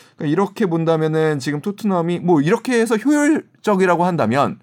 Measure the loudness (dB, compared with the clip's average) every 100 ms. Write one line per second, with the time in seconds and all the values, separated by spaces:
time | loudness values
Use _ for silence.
0 | -20 _ -2 0 -2 -2 -2 0 0 0
1 | 0 0 0 -2 -4 -6 -6 -6 -2 -2
2 | -2 -2 2 2 4 0 0 0 0 0
3 | 0 2 2 0 -4 _ -2 2 2 2
4 | 0 0 0 0 0 -4